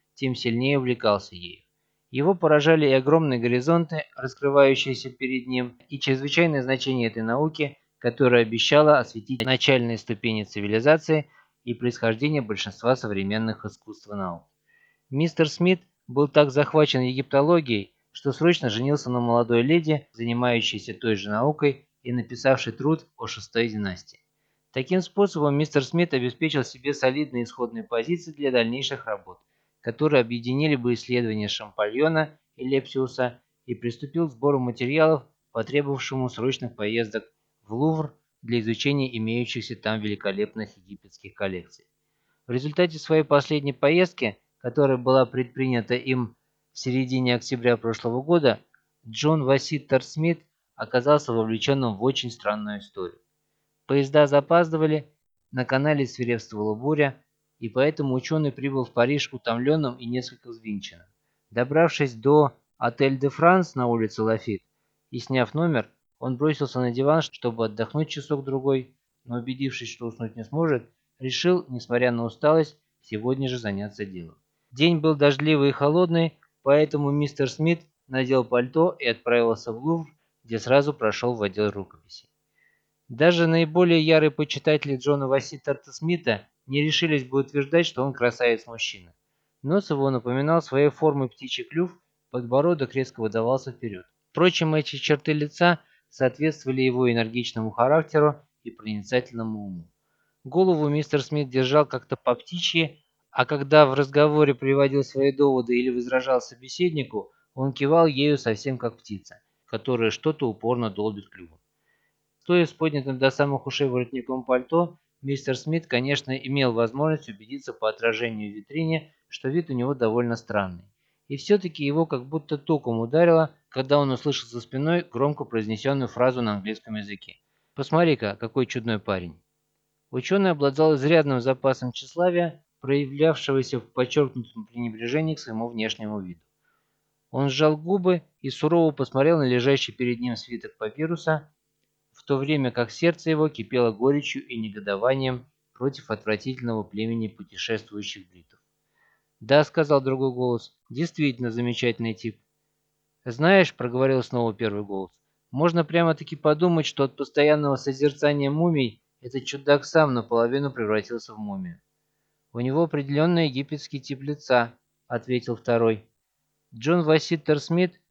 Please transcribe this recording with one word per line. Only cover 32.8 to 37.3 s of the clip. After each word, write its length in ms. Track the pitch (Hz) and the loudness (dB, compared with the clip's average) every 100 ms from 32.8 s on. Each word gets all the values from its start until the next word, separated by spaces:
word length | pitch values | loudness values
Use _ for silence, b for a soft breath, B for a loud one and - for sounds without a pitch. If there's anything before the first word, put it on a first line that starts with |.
| 131 135 127 - 123 120 _ _ - | -2 -4 -4 -2 -4 -4 _ _ -12
и 80 | 120 | -8
приступил 520 | 120 117 139 165 160 | -6 -8 -6 -4 -4
к 40 | |
сбору 280 | 117 139 139 | -2 0 0
материалов, 600 | 123 117 123 156 160 147 - _ _ | -2 -4 -2 2 2 2 -4 _ _
потребовавшему 800 | 117 110 143 139 135 - 131 127 | -8 -2 -2 -2 -4 -4 -4 -4
срочных 460 | - 127 127 123 - | -4 -4 -4 -8 -6
поездок 500 | 107 117 107 110 - | -4 -2 -4 -6 -10